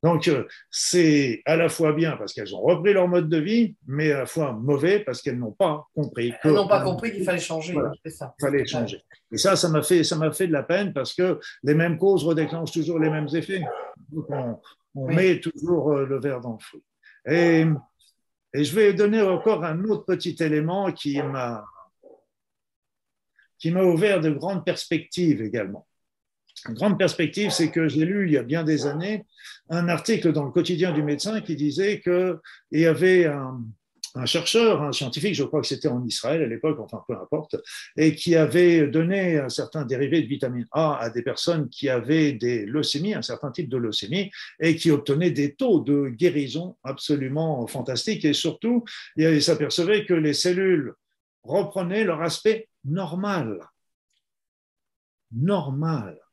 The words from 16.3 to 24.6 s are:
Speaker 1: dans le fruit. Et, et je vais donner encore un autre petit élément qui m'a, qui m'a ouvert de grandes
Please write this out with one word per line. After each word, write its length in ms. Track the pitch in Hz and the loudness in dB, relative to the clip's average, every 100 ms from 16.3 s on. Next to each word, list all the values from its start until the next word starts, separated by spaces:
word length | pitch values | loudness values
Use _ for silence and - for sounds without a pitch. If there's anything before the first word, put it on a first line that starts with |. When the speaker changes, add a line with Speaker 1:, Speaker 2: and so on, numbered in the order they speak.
| 127 | -6
Speaker 1:
dans 140 | 120 | -8
le 60 | 110 | -12
fruit. 200 | - - _ _ _ _ - | -14 -20 _ _ _ _ -2
Et, 380 | 160 170 165 160 151 - _ _ _ _ _ _ | 2 4 6 4 0 -4 _ _ _ _ _ _
et 100 | 135 | -2
je 100 | 147 | -2
vais 200 | 180 208 | 4 4
donner 280 | 180 208 220 | 4 2 4
encore 440 | 196 180 220 202 165 | 2 2 2 0 0
un 180 | 160 | -4
autre 220 | 208 208 214 | -2 -2 0
petit 320 | 180 175 156 | -2 -2 -2
élément 540 | 165 151 156 185 190 | 0 2 0 -2 -2
qui 280 | - 151 143 | -4 -4 -4
m'a, 440 | 139 131 123 113 107 - - _ - - _ _ _ _ _ _ _ _ _ _ _ _ _ _ | -4 -4 -6 -6 -12 -20 -20 _ -20 -20 _ _ _ _ _ _ _ _ _ _ _ _ _ _
qui 140 | 160 | -2
m'a 120 | 175 | 2
ouvert 380 | 185 165 208 190 | 4 4 4 2
de 80 | 160 | 2
grandes 340 | 143 175 190 | 0 -2 -4